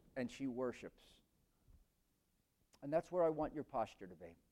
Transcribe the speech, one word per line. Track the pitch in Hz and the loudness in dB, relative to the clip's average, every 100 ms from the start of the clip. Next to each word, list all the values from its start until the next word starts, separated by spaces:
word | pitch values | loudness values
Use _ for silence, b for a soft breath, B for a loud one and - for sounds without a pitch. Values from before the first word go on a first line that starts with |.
| - - | -10 -4
and | 123 | -4
she | - 135 | -2 -4
worships. | 120 127 113 87 - - - _ _ _ _ - - - _ _ _ _ _ _ _ _ - | 0 -2 -4 -12 -14 -20 -20 _ _ _ _ -20 -20 -20 _ _ _ _ _ _ _ _ -14
And | 143 | 0
that's | 160 - | 0 2
where | 180 | 6
I | 165 | 6
want | 151 151 | 6 0
your | 147 | -2
posture | 131 127 110 - 95 | -4 -2 -2 -4 -14
to | |
be. | 87 87 85 _ | -12 -16 -16 _